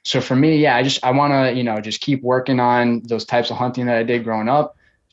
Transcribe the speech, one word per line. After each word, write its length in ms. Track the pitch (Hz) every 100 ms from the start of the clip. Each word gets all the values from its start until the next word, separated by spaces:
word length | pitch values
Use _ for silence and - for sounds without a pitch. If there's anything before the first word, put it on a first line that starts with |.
so 180 | - 135
for 160 | - 131
me, 220 | 156 151
yeah, 180 | 147 120
I 60 |
just, 240 | 131 131 127
I 60 |
wanna, 400 | 135 143 139 131
you 120 | 123
know, 160 | 120 107
just 220 | 107 104
keep 220 | - 135
working 360 | 123 127 131 127
on 440 | 123 123 120 117
those 200 | 117 113
types 280 | - 123 117
of 60 | 117
hunting 280 | 127 127 123
that 120 | 117
I 60 |
did 200 | 117 120
growing 260 | 113 110 110
up, 260 | 143 151 - _ _ _